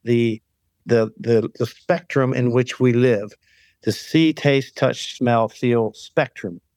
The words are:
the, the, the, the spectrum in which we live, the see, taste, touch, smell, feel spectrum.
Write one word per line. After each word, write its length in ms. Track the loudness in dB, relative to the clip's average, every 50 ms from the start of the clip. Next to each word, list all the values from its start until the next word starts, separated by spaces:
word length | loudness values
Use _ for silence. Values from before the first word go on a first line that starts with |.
| -4
the, 380 | 0 0 2 2 0 -2 -6 _ _ _ _ _ _ _ _ -4 0
the, 240 | 2 2 2 0 -4 -6
the, 320 | -2 0 2 2 2 0 -4 -6
the 80 | -6 -6
spectrum 640 | -8 -6 _ -2 -2 -2 -4 -4 -2 0 0 0 0
in 180 | 0 0 0
which 280 | 2 0 0 -2 -2 0
we 140 | 2 2 4
live, 380 | 4 4 2 2 0 -2 -6 -14 _ _ _ _ _ _ _ _ _ -4
the 80 | -4
see, 420 | -4 -4 -4 -2 0 2 2 2 0
taste, 420 | 0 0 0 0 0 0 -4 -6
touch, 400 | -2 -2 -2 -2 -2 -8 -12 -8
smell, 320 | -4 -2 0 2 2 0 0
feel 460 | -4 -4 -2 0 0 2 0 -2 -4
spectrum. 640 | -10 -20 -8 -2 -2 -2 -2 -4 -10 -10 -10 -10 -12 _ _ _